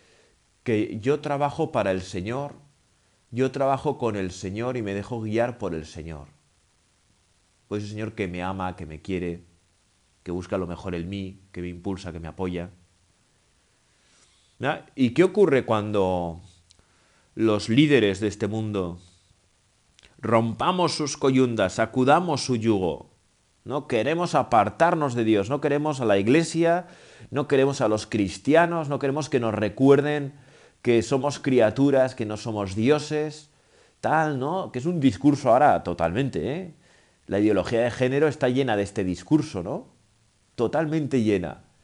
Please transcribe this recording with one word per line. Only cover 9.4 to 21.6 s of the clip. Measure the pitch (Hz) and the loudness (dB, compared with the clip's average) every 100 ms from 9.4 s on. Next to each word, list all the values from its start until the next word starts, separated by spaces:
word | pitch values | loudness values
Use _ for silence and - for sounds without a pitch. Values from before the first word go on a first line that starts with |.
| - _ _ _ _ _ _ _ | -14 _ _ _ _ _ _ _
que | 90 | -10
busca | 87 87 98 | -8 -6 -6
lo | 87 | -6
mejor | 82 95 | -8 -8
en | 87 85 | -8 -6
mí, | 98 95 95 _ | -8 -10 -14 _
que | 90 | -12
me | 90 | -12
impulsa, | 87 98 92 87 | -10 -8 -8 -10
que | 80 | -12
me | 80 | -12
apoya. | 87 92 87 90 - _ _ _ _ _ _ _ _ _ _ _ _ _ _ _ _ _ - | -8 -6 -6 -8 -14 _ _ _ _ _ _ _ _ _ _ _ _ _ _ _ _ _ -6
¿Ya? | 131 - - | -6 -6 -8
¿Y | - 123 | -2 2
qué | 156 | 4
ocurre | 180 208 175 135 | 2 4 4 4
cuando | 120 107 107 104 92 90 85 82 - _ _ _ _ _ _ _ _ | 2 -2 0 0 0 0 -4 -8 -16 _ _ _ _ _ _ _ _
los | - 110 104 113 | -2 0 0 2
líderes | 120 151 135 104 95 | 4 6 6 4 2
de | 107 | -2
este | 98 104 | -2 -4
mundo | 110 107 101 87 87 - _ _ _ _ _ _ _ _ _ _ _ | -4 -4 -4 -4 -8 -16 _ _ _ _ _ _ _ _ _ _ _
rompamos | 107 113 113 110 156 185 170 | 0 2 2 0 0 2 0
sus | - 143 - | 0 -6 0
coyundas, | 131 131 127 110 | 2 4 2 2